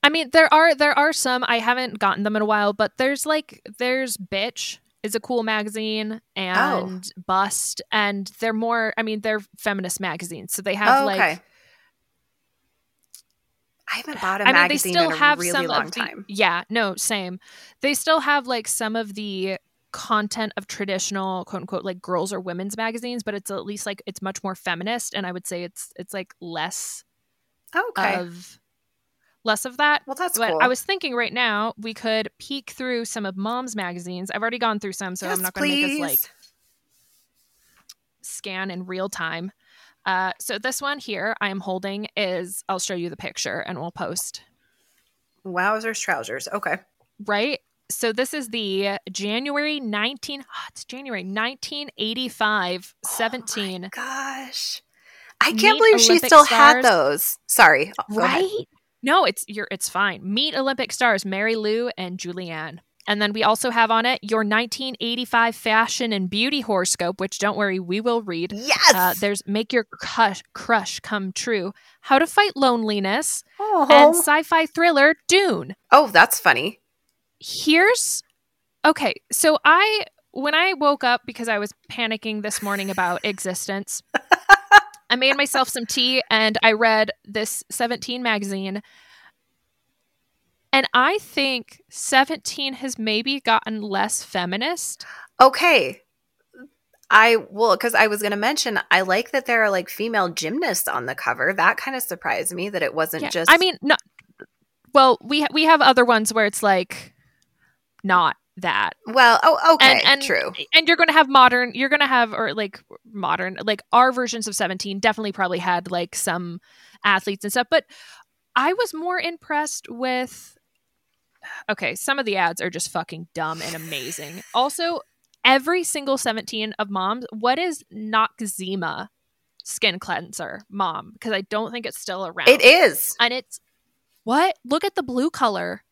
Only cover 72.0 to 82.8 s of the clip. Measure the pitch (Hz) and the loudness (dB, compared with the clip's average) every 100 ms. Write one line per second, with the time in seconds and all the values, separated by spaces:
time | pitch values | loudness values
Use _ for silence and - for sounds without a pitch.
72 | - 269 320 - 415 277 269 240 220 208 | 2 4 4 2 2 2 2 2 0 -2
73 | 190 226 302 - - _ 415 392 277 294 | 0 -2 -2 -6 -12 _ 0 2 8 10
74 | 294 339 330 302 311 330 320 - 339 294 | 10 8 4 2 4 0 0 2 2 6
75 | 285 320 _ 359 381 190 127 190 _ 262 | 4 4 _ 2 4 0 -6 -14 _ 6
76 | 285 170 202 - 180 123 160 - _ _ | 8 6 6 6 2 2 0 -8 _ _
77 | _ _ _ _ - - - 320 392 480 | _ _ _ _ -12 -6 2 4 4 2
78 | - - - _ _ _ _ _ 302 320 | -2 -6 -10 _ _ _ _ _ 0 2
79 | 247 - _ - 320 311 - 330 415 427 | -2 -6 _ 0 2 4 4 4 4 0
80 | - _ _ - 285 311 359 339 294 285 | -6 _ _ -6 -2 0 0 2 0 2
81 | 254 240 - 226 233 214 208 - _ - | 0 -2 -4 -10 -4 -4 -4 -10 _ -8
82 | 226 220 226 214 208 208 208 202 | -6 -6 -6 -8 -6 -6 -6 -6